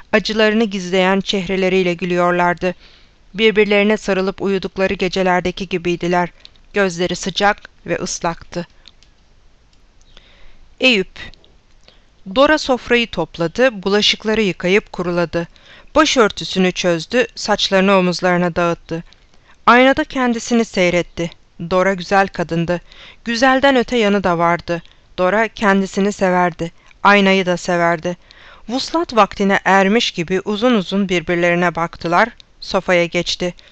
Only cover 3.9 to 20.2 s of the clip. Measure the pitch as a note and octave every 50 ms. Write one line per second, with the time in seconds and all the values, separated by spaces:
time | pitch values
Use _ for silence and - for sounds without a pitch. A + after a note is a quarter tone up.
3.9 | A3 G#3 - - G3 F#3+ F#3+ F#3+ F#3 - - G3 G3 F#3 - F#3+ - - F#3+ F#3+
4.9 | G3+ F3+ F#3+ F3+ - G3 F#3 F#3 F3+ F3+ E3+ F3+ F3+ - G3+ F3 F#3+ F3+ E3+ F3+
5.9 | F3 E3+ - F3 F3+ F3 F3 E3+ - - - - - - _ - - G3+ G3 F#3+
6.9 | E3+ E3+ F3+ F3 F#3 - - G3 E3+ - G#3+ G3+ G#3 - - - _ - - -
7.9 | F3 - F3 F#3 - - - E3+ E3 - - - - F3 E3+ - _ - - -
8.9 | - _ _ _ _ _ _ _ _ _ - _ _ _ _ _ _ _ _ _
9.9 | _ - - _ - - - - - - - - - - - - - - B3 C4
10.9 | A#3+ G3+ F#3 - - - - - - - - - - _ _ _ _ _ - -
11.9 | _ _ _ _ _ - - G3 F#3+ B3+ C#4 D4 D#4 D4+ - - C4 A#3 - -
12.9 | A#3+ A#3+ A#3 - - - E3 - - - E3+ E3 - - B3 C4 A3+ G3 F3+ G3+
13.9 | G3 G#3 G3+ - - - - G#3+ A3 A3 A3 F#3+ E3 - - F3 F#3+ G#3+ G#3 -
14.9 | - - F3+ F3 F3 F3 F3 E3 - F3 E3+ - - - - - - - - -
15.9 | - C#4+ D#4+ C#4+ - C4+ A3 G3+ - - - - - F#3 F#3 F#3 F3 - - F3+
16.9 | E3+ E3 D#3+ - - B3 A#3+ - - - - - G#3 G3 - - G3 F#3+ F#3 G3
17.9 | G3+ F#3+ F3+ F3+ F3 - F#3 F#3 F3+ F3 F3+ F3+ E3+ F3+ F3 E3+ E3+ - - -
18.9 | E3 E3 E3+ - - _ _ _ - - _ _ - - _ - A#3 B3 B3+ C4
19.9 | C4+ - D#4 - - C4+